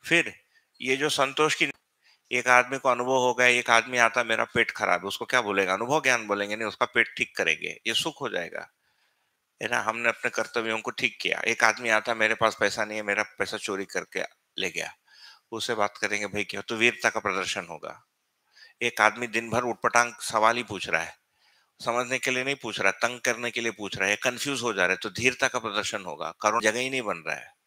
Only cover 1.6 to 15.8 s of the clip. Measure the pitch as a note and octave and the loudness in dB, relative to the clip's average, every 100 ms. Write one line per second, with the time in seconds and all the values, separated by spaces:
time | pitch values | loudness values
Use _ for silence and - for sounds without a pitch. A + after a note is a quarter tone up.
1.6 | D3+ - _ _ _ _ _ B2 B2 B2 | -2 -2 _ _ _ _ _ -2 6 6
2.6 | B2 C3+ C3+ A#2+ B2 C3 B2 A#2+ B2 B2 | 6 0 0 0 2 4 4 4 4 4
3.6 | A#2+ A#2 A#2 B2 A#2 B2 A2+ A2+ A#2 B2 | 6 4 4 2 4 2 0 0 0 0
4.6 | A2+ - G2+ F2+ F#2+ - A#2 B2+ G#2+ G2 | 0 0 2 2 0 -6 0 0 2 2
5.6 | F#2 F#2+ A#2+ D3+ C#3 A#2+ G#2+ G2+ G2+ G#2+ | 2 0 2 2 2 0 0 -2 -2 -2
6.6 | A2 - B2 A#2+ A2+ - A#2+ - E2+ D#2 | -4 -2 0 2 0 0 -6 0 0 0
7.6 | E2 D#2+ A2 A2+ E3 - C3+ F#2+ E2+ D#2 | -4 -8 -2 -2 -2 -6 -6 -4 -6 -10
8.6 | - _ _ _ _ _ _ _ _ _ | -14 _ _ _ _ _ _ _ _ _
9.6 | A2 A#2+ G#2+ A2+ A#2+ A#2 A#2+ - A2 A#2+ | -4 -2 -2 -2 -2 -2 -4 -4 -4 -2
10.6 | A2+ A2 A#2 - B2 - - - - A#2 | -2 -4 -6 -4 -4 -2 -4 -2 -2 2
11.6 | A#2 A2 A#2+ A2 G#2+ A2+ A2 A2 A2+ - | 2 2 0 0 0 0 0 2 0 2
12.6 | G#2 G#2+ G#2+ G#2+ G#2 G2+ G#2+ - G2 G#2+ | -2 0 -4 -4 -2 -2 -2 -4 -6 -4
13.6 | - G2 G2 F#2 E2+ F#2 - _ _ - | -4 -6 -4 -6 -6 -8 -8 _ _ -8
14.6 | F#2 E2 D#2 - _ - - - _ A2+ | -6 -6 -10 -12 _ -20 -20 -20 _ -8
15.6 | - A2+ | -4 0